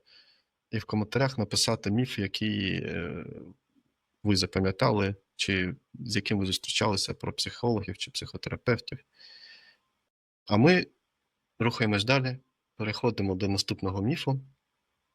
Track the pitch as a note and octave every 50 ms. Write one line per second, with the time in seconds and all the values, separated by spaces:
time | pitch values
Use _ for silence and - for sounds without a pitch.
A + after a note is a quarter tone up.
0 | _ _ - - _ _ _ _ _ _ _ _ _ - A2+ A2 - - G#2+ G#2+
1 | G#2 - - A#2+ C#3 C3+ - - G#2 G2+ - - - B2 A2+ - - G2 G#2 A#2+
2 | B2+ - - A2 G2 F#2+ - - G#2+ G#2+ G#2 G2+ G2 F#2 F2+ F2 - - E2+ F2
3 | E2+ E2+ - F2 - - - - - F2+ - _ _ _ _ _ _ _ _ _
4 | _ _ _ _ - G#2 G2+ F#2 F#2+ - - G2 F#2+ F#2+ F#2+ - C3 B2 A2+ G2+
5 | G2 G2 G2 - _ _ _ - - - G2 F#2 F#2 F2+ C#3 - _ _ - -
6 | - A#2 G#2+ G2+ - - A2+ G2 F#2+ F#2+ F2+ - - - - - G#2+ G#2+ G2 F#2+
7 | - - - - - - - - - F#2+ - - A#2+ A#2+ A2+ G2+ G2+ - F2+ -
8 | - - - - - - - - - - - - - B2 A#2 A2 - - C3+ -
9 | _ _ _ _ - - - - - - - - - - _ _ _ _ _ _
10 | _ _ _ _ _ _ _ _ - - G#2 G#2 B2+ E3+ F3+ F3 - - _ _
11 | _ _ _ _ _ _ _ _ _ _ _ - A2+ A#2 - - A#2 G#2+ G#2 G2
12 | G2+ B2 C3+ C#3 C3 B2+ B2+ C3 _ _ _ _ _ _ _ - G#2+ G#2+ G#2 -
13 | - A#2+ G#2+ - G2+ G2 F#2 F#2 G#2 G2 G2 G2+ - - G#2 - F#2+ F#2+ F#2+ G2+
14 | G2 A#2+ E3+ - - C#3+ C3+ C3+ C3+ - _ _ _ _ _ _ _ _ _ _
15 | _ _